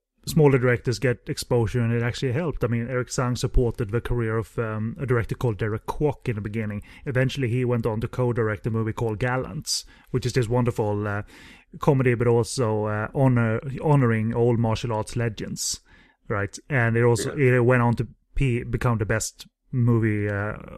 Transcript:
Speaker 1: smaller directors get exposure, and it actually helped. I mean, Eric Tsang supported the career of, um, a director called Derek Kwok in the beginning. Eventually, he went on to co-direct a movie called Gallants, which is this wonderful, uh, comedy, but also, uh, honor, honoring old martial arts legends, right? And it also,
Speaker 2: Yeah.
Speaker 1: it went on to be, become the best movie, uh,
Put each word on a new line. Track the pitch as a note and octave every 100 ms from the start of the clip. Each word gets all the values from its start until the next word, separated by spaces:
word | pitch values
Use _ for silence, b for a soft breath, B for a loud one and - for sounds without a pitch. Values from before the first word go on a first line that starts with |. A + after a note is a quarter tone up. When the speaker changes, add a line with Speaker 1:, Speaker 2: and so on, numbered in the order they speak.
| _ _ -
Speaker 1:
smaller | D#3+ D3 C3+
directors | B2 A#2+ - A2
get | B2+ A#2+ -
exposure, | - - B2 A2 B2
and | A#2
it | A#2
actually | A#2+ - C3+
helped. | B2 F3 -
I | A#2
mean, | A#2 A#2+
Eric | B2+ A#2+
Tsang | - B2 A#2+
supported | B2 C3+ A#2 - A2
the | A2+
career | - A#2+ A2+ A2+
of, | G#2 -
um, | A2+ A2 A2+ -
a | C3
director | A#2+ G#2+
called | C3 B2 G#2
Derek | A2 G#2+ -
Kwok | - D3+ - -
in |
the | G#2+
beginning. | G#2+ A2 G#2+ G#2 B B -
Eventually, | B2 C3 C#3 B2
he | B2
went | B2 A#2+ A#2
on | A2
to | A#2
co-direct | - B2 A#2+ A2 G#2 B2
a |
movie | A2+ A2
called | G#2+ A#2 G#2+
Gallants, | B2+ B2+ - D3+ - - - b b
which | B2+ B2
is |
this | C3 G#2+
wonderful, | B2 A#2+ - G#2+ G#2 G#2
uh, | G2+ - B B B B F3+
comedy, | - C3+ B2+
but | A#2+ A#2+
also, | A#2 A2+ - A2+ G#2+
uh, | G#2+ G#2 A2
honor, | D3 C3+ A#2+ A2+ A2 C3+ A#2+
honoring | D#3+ C#3+ B2 A2 A2
old | A#2+ A#2+ A#2
martial | A2+ A2 A#2+
arts | G#2+ G#2+ B2
legends, | A#2 G#2 - - - - b b b b -
right? | G#2+ G2+ - -
And | C#3+ A#2 A2+
it |
also, | A#2+ A#2 -
Speaker 2:
Yeah. | D#3 B2+ B2
Speaker 1:
it |
went | A#2+ B2+
on | A#2+ A2+
to | A#2 - _
be, | - C#3 A#2+
become | B2 A2+ B2+ A2+
the | G2+
best | A2 - - - _ -
movie, | C3 A#2+ A#2 A2 G#2 G#2
uh, | G2+ G#2 - -